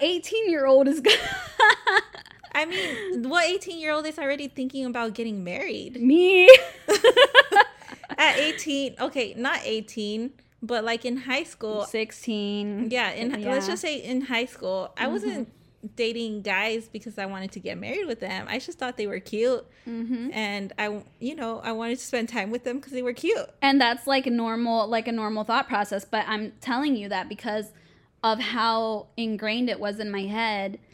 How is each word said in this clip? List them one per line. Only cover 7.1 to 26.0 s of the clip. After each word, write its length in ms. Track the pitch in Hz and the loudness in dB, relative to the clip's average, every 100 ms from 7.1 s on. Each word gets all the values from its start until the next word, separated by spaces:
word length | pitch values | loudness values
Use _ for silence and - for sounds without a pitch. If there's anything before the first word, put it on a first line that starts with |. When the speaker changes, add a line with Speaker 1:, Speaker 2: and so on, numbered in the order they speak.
| 440 539 508 - 392 - - - - - - | 8 8 8 8 6 4 0 -20 -18 -12 2
Speaker 2:
At 200 | 302 - | 2 4
eighteen, 580 | 302 - 320 277 269 - | 0 -2 -4 -4 -4 -4
okay, 340 | 277 277 214 214 | -4 -4 -6 -4
not 240 | 262 330 | -4 -4
eighteen, 680 | - 220 214 - 208 214 247 - _ _ | -4 -6 -6 -8 -6 -6 -8 -10 _ _
but, 220 | 226 240 | -6 -4
like, 220 | 220 233 247 | -4 -4 -4
in 120 | 254 | -6
high 260 | 254 262 | -4 -4
school. 400 | 330 - 220 214 | -4 -10 -6 -6
Speaker 1:
Sixteen. 1080 | 202 220 220 - - 214 202 208 208 202 233 | -4 -4 -6 -8 -6 -4 -4 -4 -4 -4 -4
Speaker 2:
Yeah, 200 | 247 208 | -2 -4
in 200 | - 233 | -4 -6
hi-, 60 | 277 | -6
let's 260 | 208 262 294 | -4 -2 -2
Speaker 1:
Yeah. 60 | |
Speaker 2:
just 80 | 359 | -4
say 160 | 339 285 | -4 -6
in 240 | 214 254 | -4 -6
high 240 | 262 233 247 | -2 -4 -4
school, 480 | - 185 190 - - | -8 -6 -6 -6 -6
I 60 | 240 | -4
Speaker 1:
Mm-hmm. 60 | |
Speaker 2:
wasn't 380 | 415 415 330 233 _ _ _ 214 - | -4 -4 -6 -10 _ _ _ -16 -4
dating 460 | 233 233 226 214 | -4 -2 -6 -6
guys 460 | 202 190 220 226 220 | -2 -2 -2 -4 -8
because 320 | 220 214 202 | -14 -12 -10
I 60 | 196 | -8
wanted 240 | 190 190 | -8 -10
to 80 | 190 | -10
get 180 | 185 175 | -10 -10
married 300 | 208 339 359 | -8 -6 -6
with 120 | 226 | -8
them. 280 | 196 190 208 | -8 -8 -8
I 80 | 254 | -8
just 220 | 302 - | -8 -8
thought 160 | 254 254 | -8 -6
they 80 | 208 | -6
were 120 | 185 | -8
cute, 460 | - 214 240 240 - _ - | -8 -2 0 -2 -6 _ -12
Speaker 1:
Mm-hmm. 420 | 233 226 247 247 | -10 -6 -4 -4
Speaker 2:
and 400 | 220 208 202 196 - | -6 -6 -6 -8 -6
I, 60 | 214 | -6
w-, 180 | 208 - _ | -6 -12 _
you 160 | 233 311 | -10 -8
know, 240 | 226 226 | -8 -8
I 140 | - | -8
wanted 260 | 220 233 254 | -6 -6 -6
to 60 | - | -4
spend 240 | 240 233 | -4 -4
time 220 | 240 196 | -6 -6
with 120 | 240 | -6
them 160 | 254 262 | -6 -8
'cause 120 | 269 | -8
they 80 | 254 | -6
were 100 | 247 | -6
cute. 240 | 247 330 427 - _ | -4 -2 -2 -4 _
Speaker 1:
And 200 | 277 269 | 2 4
that's, 260 | 240 240 - | 4 0 0
like, 180 | 269 269 | 0 2
normal, 600 | 240 226 226 233 226 214 | -2 -2 -2 0 0 0
like, 200 | 233 226 | -2 -2
a 40 | |
normal 320 | 233 214 214 | -4 -4 -4
thought 240 | 214 233 262 | -2 -2 0
process, 380 | 214 202 202 | -4 -2 -6